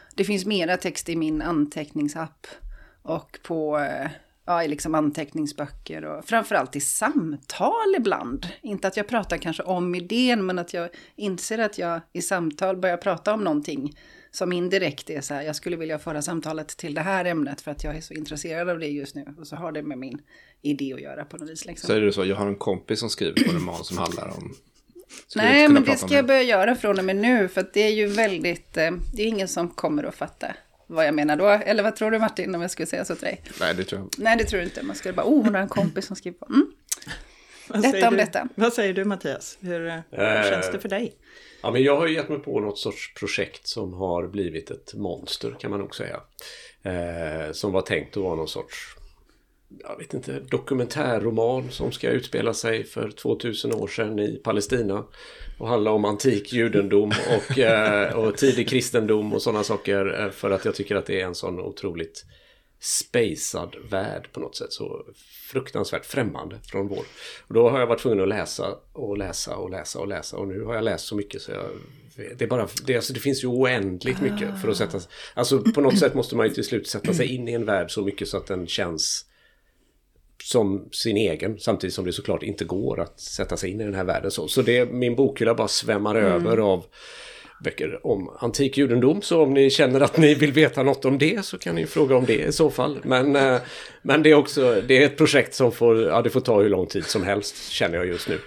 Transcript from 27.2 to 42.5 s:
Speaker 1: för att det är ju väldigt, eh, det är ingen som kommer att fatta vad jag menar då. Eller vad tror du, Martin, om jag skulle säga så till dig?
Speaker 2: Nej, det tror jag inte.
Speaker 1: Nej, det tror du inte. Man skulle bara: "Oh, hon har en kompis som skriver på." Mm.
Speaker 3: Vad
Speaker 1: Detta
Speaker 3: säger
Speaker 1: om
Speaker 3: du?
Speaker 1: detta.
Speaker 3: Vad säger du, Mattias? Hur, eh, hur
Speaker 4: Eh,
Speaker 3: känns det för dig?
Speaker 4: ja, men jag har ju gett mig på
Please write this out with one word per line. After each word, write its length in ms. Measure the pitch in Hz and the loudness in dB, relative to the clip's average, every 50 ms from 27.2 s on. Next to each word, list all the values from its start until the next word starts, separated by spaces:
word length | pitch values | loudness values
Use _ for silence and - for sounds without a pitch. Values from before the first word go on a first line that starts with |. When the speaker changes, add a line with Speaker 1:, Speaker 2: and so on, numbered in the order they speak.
| 214 247 254 226 190 | 4 4 4 4 2
Speaker 1:
för 140 | 180 - 190 | 2 0 -2
att 120 | 185 - - | -4 0 2
det 80 | 202 214 | 2 4
är 60 | 214 214 | 4 2
ju 140 | 214 208 | 2 0
väldigt, 720 | 202 202 220 226 202 185 165 151 175 170 - - - - | 0 2 2 2 2 0 0 -2 -2 -4 -4 -8 -6 -2
eh, 140 | 170 156 165 180 175 - - - | 0 0 0 0 -2 -4 -6 -4
det 100 | 202 214 | -2 -2
är 40 | |
ingen 200 | 226 220 196 190 | -2 0 -2 -4
som 220 | 185 - 180 170 175 | -4 -2 -4 -4 -4
kommer 340 | - - - 160 151 147 - | -4 -4 -4 -2 -2 -2 -4
att 120 | - - | -6 -6
fatta 400 | - - - - - - - - - - _ _ _ _ | -8 -8 -10 -8 -8 -10 -10 -10 -12 -18 _ _ _ _
vad 200 | - 165 160 160 | -4 0 2 2
jag 60 | 147 156 | 4 2
menar 220 | 151 147 151 151 | 2 2 2 2
då. 120 | 151 190 | 4 6
Eller 360 | 208 202 214 - 190 220 208 202 | 6 4 4 4 2 2 2 2
vad 120 | 220 214 | 0 0
tror 160 | - 220 214 | -2 -2 0
du, 80 | 226 220 | 0 2
Martin, 360 | 220 208 - - 180 185 185 | 0 0 -2 -4 -4 -4 -4
om 60 | 170 | -4
jag 100 | 170 185 | -4 -6
skulle 140 | - - 165 | -6 -6 -6
säga 200 | 165 - 180 180 | -4 -4 -4 -4
så 100 | - 170 | -6 -6
till 80 | - - | -6 -6
dig? 160 | - - - - - - - | -8 -8 -8 -12 -14 -6 -2
Speaker 2:
Nej, 160 | 90 80 87 | -2 -2 0
det 80 | 90 95 | -2 -4
tror 160 | - - 98 | -4 -6 -8
jag 60 | 95 | -8
inte. 160 | - - - | -8 -8 -2
Speaker 1:
Nej, 160 | 208 220 233 | 2 2 2
det 60 | 226 214 | 2 2
tror 160 | - 214 185 | 0 -2 -2
du 40 | 175 | -4
inte. 180 | - - - - | -6 -8 -8 -8
Man 120 | - 196 | -8 -8
skulle 180 | - - 185 180 | -8 -8 -4 -2
bara: 120 | - - | 0 2
"Oh, 180 | 220 302 285 214 | 4 6 6 6
hon 100 | 226 202 | 4 2
har 60 | 190 | 2
en 60 | 196 | 0
kompis 380 | 190 - 202 180 160 - 190 - | 0 0 0 0 0 0 -4 -6
som 100 | - 190 | -8 -10
skriver 220 | - - 180 175 | -10 -10 -12 -12
på." 80 | - - | -12 -8
Mm. 260 | - - 269 370 403 - _ _ _ - - - - - - - - - _ _ _ - - - - | 2 4 4 4 4 0 _ _ _ -12 -10 -10 -12 -14 -14 -16 -20 -20 _ _ _ -20 -20 -12 -4
Speaker 3:
Vad 120 | 214 208 | 0 2
Speaker 1:
Detta 100 | 214 269 | 4 4
Speaker 3:
säger 160 | 269 190 190 | 4 4 4
Speaker 1:
om 60 | 233 233 | 4 4
Speaker 3:
du? 60 | 202 | 4
Speaker 1:
detta. 280 | 208 - - 196 - 254 - | 2 0 0 -4 -6 -6 -2
Speaker 3:
Vad 180 | 196 220 240 240 | 0 0 2 2
säger 200 | 247 208 190 180 | 2 0 0 0
du, 120 | 190 196 | 0 -2
Mattias? 520 | 208 196 185 - 147 131 - - - - - | -2 -2 -4 -4 -6 -6 -6 -8 -14 -16 -12
Hur, 260 | 185 180 175 165 165 | -8 -6 -6 -6 -6
eh, 80 | 165 165 165 160 _ | -6 -8 -10 -12 _
hur 80 | - - | -4 -2
Speaker 4:
Eh, 240 | 101 - 110 107 104 98 | 0 2 2 2 2 2
Speaker 3:
känns 220 | 98 - - - | 2 0 0 -2
det 80 | - 190 | -4 -6
för 100 | - 196 | -6 -4
dig? 260 | 190 208 240 - - _ _ _ - - - - - - | -4 -4 -4 -6 -8 _ _ _ -20 -20 -20 -20 -14 -8
Speaker 4:
ja, 100 | - 107 | -4 0
men 120 | 113 127 135 | 2 4 4
jag 140 | 139 143 | 4 4
har 100 | 143 170 | 4 2
ju 60 | 160 156 | 2 0
gett 160 | 160 147 - | -2 -4 -4
mig 100 | 151 139 | -6 -6
på 200 | - 139 | -6 -4